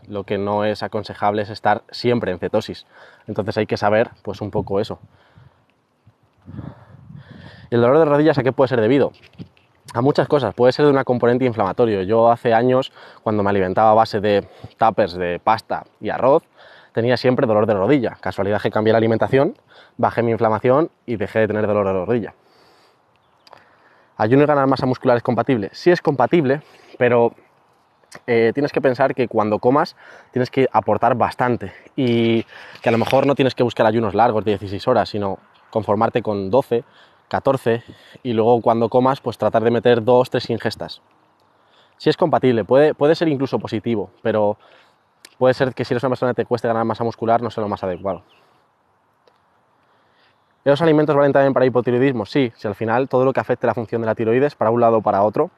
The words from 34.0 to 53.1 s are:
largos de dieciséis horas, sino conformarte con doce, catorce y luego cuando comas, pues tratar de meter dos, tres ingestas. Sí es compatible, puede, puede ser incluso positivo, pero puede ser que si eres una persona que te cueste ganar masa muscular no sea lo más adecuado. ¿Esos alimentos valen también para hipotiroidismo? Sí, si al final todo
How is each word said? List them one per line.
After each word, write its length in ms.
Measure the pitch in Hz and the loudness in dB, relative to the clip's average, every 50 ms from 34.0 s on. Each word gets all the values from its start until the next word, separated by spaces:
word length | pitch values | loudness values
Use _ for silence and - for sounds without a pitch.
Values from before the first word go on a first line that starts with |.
| 113 101 90 | -2 0 0
largos 300 | 104 117 127 107 107 98 | 2 2 2 0 0 -2
de 60 | 110 | -2
dieciséis 360 | 104 101 104 95 101 95 - | -2 -4 -4 -8 -10 -6 -2
horas, 220 | 131 123 110 95 - | 0 0 0 0 -2
sino 300 | - 104 101 98 92 - _ _ _ _ _ _ | -4 -6 -6 -6 -6 -8 _ _ _ _ _ _
conformarte 520 | - 110 101 - 101 107 117 110 - 120 | -6 -4 -2 -2 0 0 0 0 -2 -2
con 280 | 101 110 104 101 98 95 | -4 -4 -4 -4 -2 0
doce, 360 | 104 - - - 120 117 - _ _ _ _ _ _ _ _ | 0 0 0 0 -2 -4 -4 _ _ _ _ _ _ _ _
catorce 560 | - - 95 - 135 135 131 - 120 113 120 - - - - - - - - - | -6 -6 -2 0 -2 -2 0 0 -2 -2 -2 -4 -12 -20 -20 -20 -20 -18 -10 -6
y 100 | 123 113 | -4 -2
luego 280 | 110 110 117 123 117 | 0 2 2 2 2
cuando 260 | - 123 113 117 117 110 | 2 0 0 0 0 0
comas, 300 | - 127 127 131 135 - | 2 2 2 2 0 -2
pues 180 | - 123 107 | -4 -8 -6
tratar 260 | - - - - 113 110 | -4 -2 0 0 0 2
de 80 | 117 | 0
meter 320 | 120 113 - 120 120 117 107 | 0 2 2 2 2 2 2
dos, 260 | 123 123 123 123 - | 4 4 4 2 0
tres 200 | - 123 - - | -2 -6 -4 -4
ingestas. 520 | 117 104 - 110 - - 82 78 - - _ _ _ _ _ _ _ _ _ _ _ _ _ _ _ _ _ _ _ | -6 -4 -6 -6 -8 -8 -12 -14 -16 -18 _ _ _ _ _ _ _ _ _ _ _ _ _ _ _ _ _ _ _
Sí 120 | - - 156 | -4 -2 -2
es 80 | 151 | 0
compatible, 460 | - 180 160 123 - - 127 120 110 95 | 0 0 0 0 2 2 2 2 0 0
puede, 300 | - 123 139 151 151 - | 2 4 4 4 4 2
puede 220 | - 143 151 160 | 2 2 0 2
ser 120 | - 175 | 2 0
incluso 320 | 160 143 127 135 - 135 110 | -2 -2 -2 -2 -4 -4 -4
positivo, 520 | - - 117 104 - 120 113 104 92 - _ _ | -4 -6 -6 -6 -4 -4 -4 -4 -4 -8 _ _
pero 360 | - 113 104 107 104 104 104 - _ _ - _ _ _ _ _ _ _ _ _ - - _ | -4 -2 0 0 0 0 -2 -6 _ _ -20 _ _ _ _ _ _ _ _ _ -20 -16 _
puede 160 | - 127 127 127 | 0 2 2 2
ser 200 | - 139 127 117 | 2 -2 -4 -4
que 120 | - 127 | -6 -6
si 80 | - 127 | -4 -4
eres 100 | 117 - | -2 -2
una 80 | 127 | -4
persona 220 | 123 - 131 123 113 | -2 -2 -2 -2 -2
que 100 | - 107 | -2 -4
te 20 | |
cueste 220 | - 123 113 - | -4 -4 -4 -2
ganar 180 | 117 113 113 117 | -2 -2 -2 -2
masa 180 | 113 110 - 120 | -4 -4 -4 -6
muscular 380 | 113 - - 113 110 117 117 | -6 -6 -4 -2 0 0 0
no 100 | 120 107 | 0 -4
sea 100 | - 117 | -6 -6
lo 80 | 107 101 | -6 -6
más 140 | 101 - 98 | -6 -6 -6
adecuado. 400 | 95 90 85 92 98 87 82 - _ _ _ _ _ _ _ _ _ _ _ _ _ _ _ _ _ _ _ _ _ _ _ _ _ _ _ _ _ _ _ _ _ _ _ _ _ _ _ _ _ _ _ _ _ _ _ - | -6 -6 -6 -6 -8 -8 -8 -12 _ _ _ _ _ _ _ _ _ _ _ _ _ _ _ _ _ _ _ _ _ _ _ _ _ _ _ _ _ _ _ _ _ _ _ _ _ _ _ _ _ _ _ _ _ _ _ 0
¿Esos 180 | 139 143 143 | 0 2 2
alimentos 340 | 165 165 151 151 151 151 147 | 2 2 4 4 2 2 2
valen 160 | 143 143 143 | 2 2 4
también 220 | 135 139 139 139 123 | 4 4 2 2 2
para 120 | 123 127 | 2 2
hipotiroidismo? 600 | 131 117 123 110 127 120 123 135 143 131 110 98 | 2 2 0 0 0 0 2 2 0 0 -2 -4
Sí, 260 | - - 147 131 113 - | -2 -2 -2 -2 -2 -4
si 120 | - - | -8 -8
al 60 | 107 98 | -8 -6
final 340 | - 113 110 113 123 139 | -4 -2 -2 0 0 0
todo 160 | - | 0